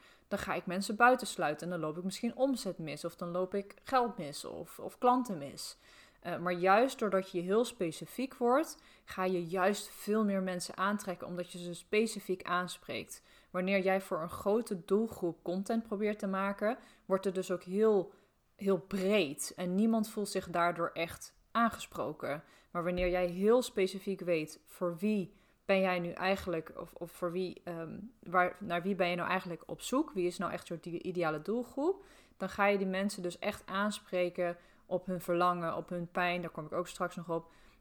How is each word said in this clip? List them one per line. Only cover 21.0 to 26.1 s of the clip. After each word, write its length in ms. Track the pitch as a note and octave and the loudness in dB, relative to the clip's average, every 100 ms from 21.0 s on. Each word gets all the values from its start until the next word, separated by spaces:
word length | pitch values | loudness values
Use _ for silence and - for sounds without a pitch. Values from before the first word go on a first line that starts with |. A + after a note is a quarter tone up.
| E3 - - _ _ | -6 -6 -16 _ _
aangesproken. 920 | A3+ A#3 - - - B2+ D#3 - D3 - - _ | 2 2 0 -10 -6 -4 -4 -4 -6 -8 -20 _
Maar 140 | F3 | -4
wanneer 260 | E3+ F3+ F3+ | 0 2 2
jij 160 | F3+ F3+ | 2 0
heel 360 | F3 G3+ B3 | 2 6 6
specifiek 580 | B3 - F#3+ G3 G3+ F#3 | 4 0 0 -2 -6 -4
weet 400 | F3 E3 D3+ - - | 0 0 0 -10 -16
voor 300 | - F3+ E3 | -4 -4 0
wie 400 | G#3 G#3+ F3 - _ _ - | 0 0 -2 -8 _ _ 2
ben 100 | G3 | 4
jij 180 | F#3+ F3+ | 4 2
nu 120 | E3+ | -2